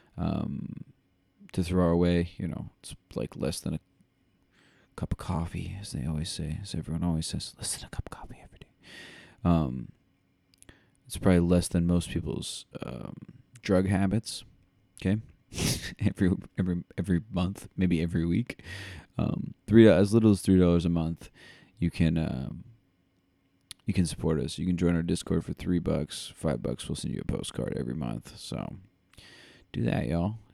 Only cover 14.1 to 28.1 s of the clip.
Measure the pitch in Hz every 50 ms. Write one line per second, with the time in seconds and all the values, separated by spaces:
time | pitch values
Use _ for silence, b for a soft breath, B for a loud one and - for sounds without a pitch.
14.1 | 95 113 - - - - - - - _ _ _ _ _ _ _ _ - - 92
15.1 | 98 107 - - - _ _ _ - - - - - - - - - - 107 101
16.1 | - - 101 90 90 - - - _ - 95 90 87 87 - - - - 92 104
17.1 | 92 85 107 110 - 87 90 92 101 - - - - - 92 90 87 80 82 85
18.1 | 87 85 82 85 87 110 123 - - B B B B B B B 90 80 B B
19.1 | _ - - - - - - - - - _ - 104 113 113 107 87 80 101 98
20.1 | 104 117 110 110 104 95 - - 95 92 90 87 87 87 82 87 85 82 80 82
21.1 | 85 - - - B B B B B B B B B _ - 82 - - 87 80
22.1 | 82 82 78 71 65 64 65 - - 85 - - - _ _ _ _ _ _ _
23.1 | _ _ _ _ _ _ _ _ _ _ _ _ - - _ - 95 - 90 78
24.1 | - - - 80 80 76 64 73 - - 82 92 90 82 90 85 85 85 82 85
25.1 | 92 85 - - - 85 - - - - - 92 90 87 82 82 80 78 76 -
26.1 | - - - - - - - 82 65 60 - - 65 - - - - - - 69
27.1 | 64 50 50 - - - - - - - - - - - 67 60 64 78 71 58